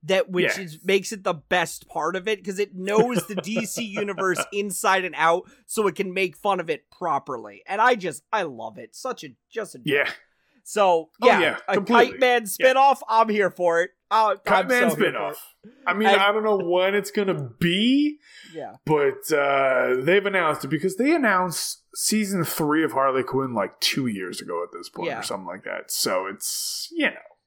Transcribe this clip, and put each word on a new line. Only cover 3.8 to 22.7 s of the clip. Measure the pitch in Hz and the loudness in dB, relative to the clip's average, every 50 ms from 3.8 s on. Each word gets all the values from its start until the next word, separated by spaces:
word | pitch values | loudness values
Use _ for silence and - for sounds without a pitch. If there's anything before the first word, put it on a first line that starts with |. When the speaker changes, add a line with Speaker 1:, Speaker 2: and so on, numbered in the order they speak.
| 240 | -8
Speaker 2:
<laughs> | 214 196 208 | -8 -6 -6
Speaker 1:
universe | 208 202 196 175 190 185 180 - - - | -6 -6 -4 -2 -2 0 0 0 -4 -4
inside | - 202 202 208 185 - - 208 190 190 185 | -4 -4 -4 -4 -6 -2 0 2 2 2 0
and | 180 151 | -4 -4
out, | 135 160 165 170 180 - - - _ _ | 0 2 2 2 2 0 -8 -20 _ _
so | _ - - 214 196 | _ -4 0 0 0
it | 156 | 0
can | - 190 185 180 | -2 -6 -4 -2
make | 190 190 185 - | -2 -4 -4 -4
fun | - - 208 196 180 | -4 -2 -2 -2 -2
of | 170 165 | -2 -4
it | 156 - _ _ | -6 -6 _ _
properly. | _ _ 185 170 147 139 - - 135 117 110 104 101 98 _ | _ _ -4 -2 -2 -2 -2 -6 -10 -10 -10 -14 -20 -20 _
And | - 190 208 | -8 0 2
I | 226 254 254 | 4 4 4
just, | 220 175 - 143 - _ _ | 2 -2 -8 -8 -8 _ _
I | - 214 | -4 -2
love | 190 156 131 113 110 113 107 123 | -2 -4 -8 -10 -12 -12 -12 -14
it. | 120 110 - | -20 -18 -18
Such | - - 262 240 - - | -12 -10 -10 -10 -10 -12
a, | 143 117 _ _ _ | -18 -18 _ _ _
just | _ 226 214 165 - | _ -10 -10 -10 -14
a | 135 | -10
Speaker 2:
Yeah. | 117 151 - 143 139 - - - _ _ _ _ _ _ _ _ _ | -4 0 0 0 0 -2 -4 -12 _ _ _ _ _ _ _ _ _
Speaker 1:
So, | - - 214 202 185 175 165 160 _ _ _ | -8 0 2 4 4 4 2 0 _ _ _
Speaker 2:
Oh, | 226 | 4
Speaker 1:
yeah, | 247 208 160 | 4 6 6
Speaker 2:
yeah, | 160 151 - - - | 4 0 0 -2 -4
Speaker 1:
a | - 190 | -2 -2
Speaker 2:
completely. | 202 190 190 233 240 240 254 | -2 0 4 6 6 6 4
Speaker 1:
Kite | 190 262 | 2 2
Man | 262 247 247 240 226 196 - - | 2 4 4 2 0 -2 -6 2
Speaker 2:
Yeah. | 254 262 262 | 2 4 6
Speaker 1:
spinoff, | 262 269 277 262 - - - | 6 6 6 4 2 0 0
I'm | 220 226 226 220 | 2 2 4 4
here | 208 208 202 175 | 2 2 0 0
for | - - 175 175 170 165 | 0 0 0 2 2 2
it. | 175 - _ _ _ _ | 0 -2 _ _ _ _
Uh, | 202 220 220 214 190 - _ | 2 2 4 2 0 -2 _
Speaker 2:
Kite | - - 254 277 | 2 2 2 4
Speaker 1:
I'm | 277 | 2
Speaker 2:
Man | 254 247 247 233 | 2 2 4 2
Speaker 1:
so | - | 2
here | - 208 170 | 2 0 0
for | 143 117 | 0 -2
Speaker 2:
spinoff. | 101 95 - - - - _ _ _ | -6 -6 -8 -10 -16 -20 _ _ _
Speaker 1:
it. | - _ _ - | -20 _ _ -4
Speaker 2:
I | 180 180 | -2 0
mean, | 196 220 196 | 2 4 4
Speaker 1:
And | 202 202 | 6 6
Speaker 2:
I | 196 202 | 4 4
don't | 208 220 214 | 2 2 2
know | 220 208 196 | 2 0 0
when | 180 170 175 180 185 190 196 | 2 2 2 2 2 2 2
it's | 208 196 - | 0 -2 -2
gonna | - 214 202 190 175 156 139 123 - _ | -2 -2 0 0 -2 -2 -4 -10 -6 _
be, | 170 170 175 196 220 240 262 285 294 294 302 _ _ _ - - - - 170 | 0 0 2 2 2 4 4 4 2 0 -2 _ _ _ -20 -20 -20 -16 -14
Speaker 1:
Yeah. | 160 220 208 95 - _ | -14 -12 -14 -14 -12 _
Speaker 2:
but, | - 156 151 143 139 135 - - - | 0 2 2 2 2 0 -2 -4 0
uh, | 156 143 143 139 139 139 135 131 131 127 127 123 127 127 | 0 2 2 4 2 4 4 2 2 2 2 2 0 0
they've | 131 151 185 202 190 | 2 4 4 4 4
announced | 196 196 185 170 156 147 - - | 2 0 2 2 2 0 -2 -4
it, | 139 | -4
because | 156 151 151 190 185 | -4 -2 -2 -2 -2
they | - 247 285 330 | 0 2 2 2
announced | 330 262 220 196 185 185 180 156 - - - - _ _ _ - | 2 2 2 2 2 2 0 -4 -6 -6 -8 -10 _ _ _ -10
season | - - - 208 214 214 190 196 185 160 | -4 -2 0 0 0 0 0 0 -2 -2
three | - - - 165 147 | -2 -2 -2 0 0